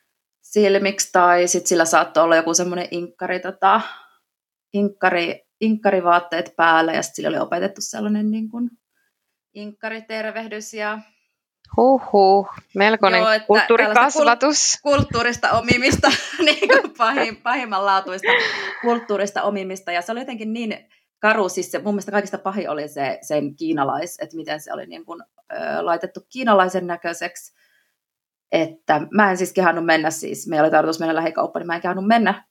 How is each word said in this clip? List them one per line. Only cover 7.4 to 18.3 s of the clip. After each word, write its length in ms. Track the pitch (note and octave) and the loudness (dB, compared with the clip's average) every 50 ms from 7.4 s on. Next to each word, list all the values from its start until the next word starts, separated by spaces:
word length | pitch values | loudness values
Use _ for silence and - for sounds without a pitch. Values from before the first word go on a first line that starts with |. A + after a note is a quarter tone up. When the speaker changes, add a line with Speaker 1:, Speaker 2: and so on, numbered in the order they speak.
| - - F3 F3 F#3 G3 G3 - | -4 -4 -4 -4 -4 -6 -6 -8
Speaker 1:
sellainen 500 | G3+ - - A3 G#3 G#3 G#3+ G#3 G#3+ G#3+ | -12 -10 -8 -6 -4 -2 -2 -2 -2 -2
niinku 300 | G#3+ A3 A3 A3 A3 A#3 B3 A#3+ - _ _ _ _ _ _ _ _ _ _ _ _ _ _ _ _ | -2 -4 -6 -8 -8 -8 -8 -8 -8 _ _ _ _ _ _ _ _ _ _ _ _ _ _ _ _
inkkaritervehdys. 1200 | G#3 G#3 G#3+ G#3 _ - A3 A3 A3+ A3 - A3 A3 G#3+ A3 G#3+ A3 A3 G#3+ G#3 G#3+ G#3+ - - | -18 -16 -16 -16 _ -12 -12 -12 -12 -12 -10 -10 -8 -8 -8 -8 -10 -10 -10 -12 -12 -12 -12 -10
Ja 240 | G#3+ G#3 G#3+ G#3+ G#3+ G#3+ _ _ _ _ _ _ _ _ _ _ _ _ _ - | -8 -6 -6 -8 -8 -12 _ _ _ _ _ _ _ _ _ _ _ _ _ 0
Speaker 2:
Huhhuh, 720 | - A#3+ C4 C4+ B3 - - - G3+ G3 F#3+ G3 G3+ G3 - - - - _ _ | 2 4 4 4 4 2 2 4 6 6 8 6 4 4 0 -8 -16 -20 _ _
melkoinen 460 | G3 G3 G#3+ A3 G#3+ G3+ F#3+ F#3 F3+ | 2 2 2 4 4 2 4 4 4
Speaker 1:
Joo, 100 | G#3+ A3 | 4 4
että 160 | A3 A3 A3 | 2 2 4
Speaker 2:
kulttuurikasvatus. 680 | - G#3 G#3 F#3+ - A#3 A3+ C4+ G#3+ G#3+ A#3+ B3 D4 - | 4 4 4 6 4 4 4 4 4 6 4 4 4 4
Speaker 1:
tällaista 640 | D#4 D4 C#4+ A#3+ A#3 C4 D4 D4 - - - - - - | 4 4 4 4 4 2 2 2 2 0 0 -2 -2 0
kul-, 140 | C#4+ C#4+ | 2 2
kulttuurista 540 | C#4 C#4+ - - A#3 A#3+ A#3+ A#3 A#3 - - | 2 2 0 -2 -2 -2 -2 -2 -2 0 0
omimista, 580 | - A#3 A#3 A#3+ B3 A#3+ B3 D4 - - - - - - - - | 0 0 0 -2 -2 0 0 0 0 2 2 2 2 0 -4 -8
<laughs> 160 | - - F4 | -4 0 2
niinku 440 | D4+ D4+ - G4 G4+ C5 C5+ - - - - | 2 2 2 2 4 4 4 2 0 -2 -2
pahim-, 380 | A#3 A3+ C#4 - - A3+ G#3+ - _ | 0 0 0 0 -2 -4 -6 -8 _
pahimmanlaatuista 840 | A#3 B3 C4 B3+ A3 G3+ F#3+ G3+ G3+ G3 F#3+ F#3 F3+ F#3 G3 G3 - | -4 -4 -4 -4 -4 -4 -2 0 2 0 0 0 -2 -8 -6 0 0